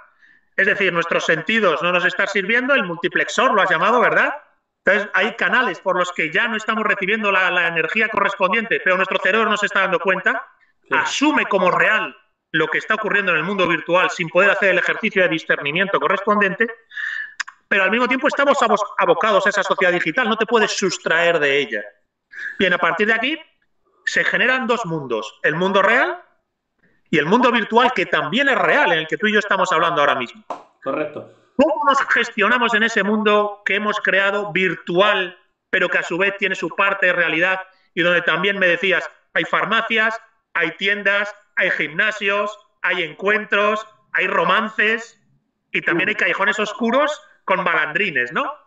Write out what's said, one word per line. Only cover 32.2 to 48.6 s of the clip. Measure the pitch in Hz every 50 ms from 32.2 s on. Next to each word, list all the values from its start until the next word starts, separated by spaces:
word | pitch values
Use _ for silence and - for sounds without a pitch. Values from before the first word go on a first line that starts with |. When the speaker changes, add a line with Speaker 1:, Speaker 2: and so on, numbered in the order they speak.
| 233 - - 220 196 208 247 254 240 226 233
Speaker 1:
en | 247 226
ese | 226 226 214 190
mundo | 202 214 214 208 208 208 208 208 208 202 - -
que | - 196
hemos | 208 214 208 202 208
creado | - 196 185 190 196 202 196 208 202 - 156
virtual, | 185 190 185 165 - - - 175 175 202 214 208 196 185 180 180 - _ _ _ _ _ _
pero | - 190 180 175
que | 185
a | 180 160
su | 170 175 165
vez | 190 202 196
tiene | - 202 190 190
su | - - 165
parte | - - 196 196 190 196 196
de | 180 175
realidad | 175 170 160 156 160 175 185 190 185 190 - _ _ _ _ -
y | 180 165
donde | 175 175 170
también | 170 175 160 170 180 202 196 190
me | 185 180
decías, | 170 165 185 190 175 160 160 156 - _ _ _ -
hay | 190 165
farmacias, | - - 165 156 175 214 226 220 220 226 220 220 226 220 226 - _ _ _ _ _ -
hay | 175 170 165 165
tiendas, | - 190 196 202 208 202 196 202 202 208 208 214 - _ _ -
hay | - 196 180 -
gimnasios, | - 165 147 151 170 208 214 208 208 208 196 202 202 208 208 214 - - _ _ _
hay | - 180 185 185 170
encuentros, | 156 151 - 190 196 214 214 208 196 220 202 208 208 214 214 - - - _ _ _ -
hay | 156 180 190
romances | 196 190 170 175 185 214 220 214 - - 214 214 226 233 226 - - _ _ _ _ _ _ _ _ _ _ _ -
y | 180
también | - - 156 175 185 202
hay | 214
callejones | 208 214 185 160 - 196 202 202 214
oscuros | 214 208 202 - 233 226 226 269 294 294 302 - - - _ _ _
con | - 196 180 175
malandrines, | 175 165 156 151 151 156 175 214 196 151 127 123 120 147
¿no? | 214 277 285 294 -